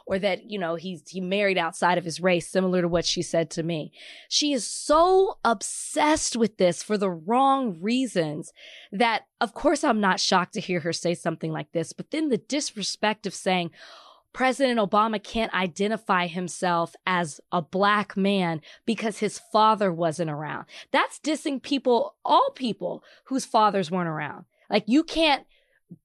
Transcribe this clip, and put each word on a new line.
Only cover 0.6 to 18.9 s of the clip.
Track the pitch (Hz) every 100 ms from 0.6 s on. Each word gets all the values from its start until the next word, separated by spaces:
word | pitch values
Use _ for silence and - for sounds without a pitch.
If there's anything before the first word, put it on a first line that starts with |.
| 165 170
he's, | 185 170 -
he | 180
married | 180 202 202 185
outside | 165 - 175 175
of | 170
his | 151
race, | 185 175 156
similar | 185 185 180
to | 175
what | 170 -
she | -
said | 170 165 160
to | -
me. | 165 160 156 - - - -
She | - 294
is | 269 -
so | - - 302 349 381 392 -
obsessed | 233 220 - - - 302 302 311 - 233
with | 220 -
this | 180 165
for | - 208
the | 196
wrong | 170 160 240 269 269 254 160
reasons | 196 254 254 185 156 151 - - - - -
that, | 196 233 220 - _
of | 240
course, | - 240 277
I'm | 294 220
not | 196 175
shocked | - 180 180
to | -
hear | - 175
her | 165
say | 165 175 175
something | 175 160 160
like | 156 147
this, | 170 160
but | - -
then | 302 311
the | 220
disrespect | - 285 - 220 180 - 214 214 190
of |
saying, | - 196 185 170 - - - - - _
"President | - 262 247 262 240
Obama | 202 208 226 214
can't | - 233 220
identify | 180 185 - 202 214 - 185 175
himself | 170 180 - 180 170 165 - -
as | 180 170 - _
a | 180
black | 151 185 202 214 196 202
man | 196 196 175 160 - -
because | -